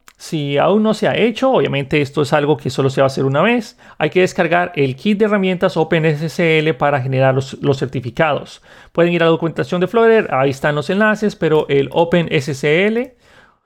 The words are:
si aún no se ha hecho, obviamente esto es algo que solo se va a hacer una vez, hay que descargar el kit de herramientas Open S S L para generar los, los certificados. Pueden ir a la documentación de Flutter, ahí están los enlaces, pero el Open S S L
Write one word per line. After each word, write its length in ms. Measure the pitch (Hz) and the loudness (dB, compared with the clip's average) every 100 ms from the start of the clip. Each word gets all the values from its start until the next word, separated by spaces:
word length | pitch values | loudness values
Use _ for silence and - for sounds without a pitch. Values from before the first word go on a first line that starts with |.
| - - | -20 -20
si 420 | - 160 143 143 | -8 -6 -2 2
aún 240 | 147 202 | 2 4
no 100 | 214 | 2
se 140 | 214 208 | 0 0
ha 100 | - | 2
hecho, 340 | 220 233 262 | 0 0 0
obviamente 480 | 226 139 139 135 156 | 2 0 -2 -2 -2
esto 220 | 135 156 | 0 -2
es 100 | 143 | 0
algo 240 | 156 147 147 | 2 2 0
que 140 | - | -2
solo 220 | - 135 | -2 0
se 100 | 131 | 2
va 40 | 135 | 0
a 20 | |
hacer 180 | 131 135 | 0 -2
una 160 | 139 | 2
vez, 380 | 196 240 220 - - - | 2 0 -4 -14 -18 -4
hay 140 | 156 | -2
que 80 | 180 | 2
descargar 520 | 180 - 170 175 175 - | 0 0 0 0 -2 -2
el 200 | 139 131 | -2 -2
kit 220 | 208 208 | -2 0
de 80 | 214 | 0
herramientas 520 | 208 190 180 190 170 | 0 0 0 0 0
Open 280 | 160 170 160 | 0 0 0
S 180 | 147 | 0
S 360 | 160 - 170 160 | -4 -2 2 2
L 160 | 156 156 | 0 0
para 260 | 147 143 | 0 0
generar 320 | 127 131 135 | 0 2 2
los, 260 | 131 131 - | 2 -2 -4
los 160 | 143 135 | -2 -2
certificados. 800 | 143 139 117 - 160 139 - - - - - | -4 -6 -6 -2 -2 -2 -6 -16 -20 -20 -6
Pueden 220 | - 170 | 0 0
ir 100 | 175 | 2
a 20 | 165 | 2
la 60 | |
documentación 500 | 165 165 151 151 180 | 2 -2 -6 -4 -2
de 60 | 180 | -2
Flutter, 440 | 233 226 226 - | 2 4 4 2
ahí 200 | 131 139 | 0 0
están 240 | 135 156 147 | 0 -2 -2
los 160 | 139 | -2
enlaces, 440 | 190 214 208 208 - | 0 0 0 -2 -2
pero 300 | 160 151 - | 0 0 0
el 200 | 143 135 | 0 0
Open 360 | 156 170 175 165 | 0 2 2 0
S 220 | 151 135 | -2 -4
S 340 | 135 147 160 202 | -4 0 2 0
L 300 | 226 254 - _ - _ _ | -2 -6 -10 _ -20 _ _